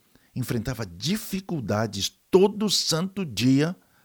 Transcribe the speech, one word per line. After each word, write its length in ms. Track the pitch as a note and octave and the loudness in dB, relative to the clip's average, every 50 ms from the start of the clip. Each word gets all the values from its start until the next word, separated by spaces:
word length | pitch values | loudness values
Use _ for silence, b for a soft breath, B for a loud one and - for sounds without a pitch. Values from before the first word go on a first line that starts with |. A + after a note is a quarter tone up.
| b b b b b b b | b b b b b b b
enfrentava 520 | C3 A#2+ - A#2+ A2+ - C3+ B2 A2+ A2+ | -8 -6 -4 -4 -4 -4 -4 -6 -6 -10
dificuldades 1300 | F2+ E2+ F2+ A2 D#3 G#3+ G#3+ - - G3 F#3+ F#3+ - F3 C#3+ A2 F#2 G#2 G#2+ A#2 G#2+ F#2+ G2 F#2 - _ _ _ - | -12 -12 -8 -4 -4 -4 -4 -4 -8 -8 -8 -6 -6 -6 -6 -2 -2 0 0 0 -2 -4 -4 -6 -6 _ _ _ 4
todo 400 | - F3+ G3 G#3 - G3+ A3 F#3+ | 6 6 6 6 4 0 -2 0
santo 560 | - - - - D#3+ D#3 F#3 F#3+ - G3+ F#3 | 0 0 0 0 0 -2 -2 -4 -4 -6 -8
dia, 500 | C#3+ G#2 F#2 B2 C3 C3+ C#3 D3+ E3+ F#3 b b b b b | -6 -4 2 4 4 4 4 2 0 -2 b b b b b